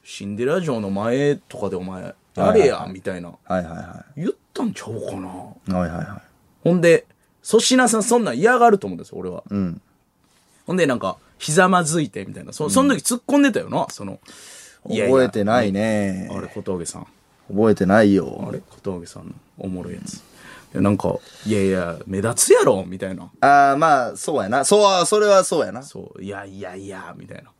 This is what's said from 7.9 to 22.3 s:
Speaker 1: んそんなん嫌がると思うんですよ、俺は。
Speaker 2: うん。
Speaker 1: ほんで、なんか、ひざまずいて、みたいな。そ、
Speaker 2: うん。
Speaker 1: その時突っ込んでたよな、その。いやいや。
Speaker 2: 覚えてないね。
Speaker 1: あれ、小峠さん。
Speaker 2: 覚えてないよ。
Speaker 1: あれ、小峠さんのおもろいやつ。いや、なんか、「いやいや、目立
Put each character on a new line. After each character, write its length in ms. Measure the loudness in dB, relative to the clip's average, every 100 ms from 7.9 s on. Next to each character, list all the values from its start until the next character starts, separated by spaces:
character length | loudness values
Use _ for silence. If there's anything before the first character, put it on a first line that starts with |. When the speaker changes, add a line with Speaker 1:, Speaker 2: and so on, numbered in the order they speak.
| 2
Speaker 1:
ん 40 |
そ 140 | 2 2
ん 60 |
な 80 | 0
ん 60 | 2
嫌 200 | 2 6
が 100 | 6
る 120 | 4
と 80 | -4
思 80 | -10
う 0 |
ん 20 |
で 60 | -12
す 40 |
よ、 80 | -10
俺 100 | -10
は。 140 | -10 -6
Speaker 2:
う 60 | -2
ん。 260 | -2 -4 _ _ _ _ _ _ _ _ -6
Speaker 1:
ほ 80 |
ん 40 | 0
で、 100 | 0
な 80 | 0
ん 40 |
か、 180 | -4 -8 _ _
ひ 140 | -2
ざ 160 | 2 4
ま 160 | 4
ず 180 | 0 -2
い 80 | -4
て、 160 | -8 -12
み 80 |
た 80 | -14
い 40 | -16
な。 80 |
そ、 120 | -8 0
Speaker 2:
う 20 |
ん。 20 |
Speaker 1:
そ 100 | 2
の 140 | 2 0
時 60 |
突 180 | -2 -6
っ 20 | 0
込 120 | 2
ん 20 |
で 80 | 4
た 80 | 0
よ 100 | -4
な、 160 | -6 -6
そ 140 | -10
の。 160 | -14 -14 -20 -20 -20 -20 -20 _ -8
い 100 | -2
や 80 | 2
い 40 |
や。 40 |
Speaker 2:
覚 100 | 4 2
え 40 |
て 140 | 0
な 180 | 2 2
い 100 | 2
ね。 560 | 0 0 0 -2 -4 -8
Speaker 1:
あ 80 | -10
れ、 80 | -10
小 160 | -10
峠 220 | -8 -8 -8
さ 140 | -12
ん。 80 | -18 _ _ _ -6
Speaker 2:
覚 200 | 2 4
え 60 | 4
て 100 | 4
な 160 | 6
い 140 | 6 4
よ。 300 | 2 -8 -10
Speaker 1:
あ 40 |
れ、 100 | -10 _
小 120 | -12
峠 240 | -10 -10 -12
さ 140 | -18
ん 80 | -18
の 60 | -18 _ -14
お 80 | -10
も 160 | -10
ろ 80 | -10
い 20 |
や 60 | -14
つ。 120 | -14 -16
い 60 | _ -20 -20 -20 -12
や、 80 | 0
な 80 | 2
ん 80 | 2
か、 200 | -2 -4 -10 -12 -4
「い 60 |
や 100 | 0
い 80 | 0
や、 280 | 0 -4 -8 -8
目 140 | -4
立 260 | -4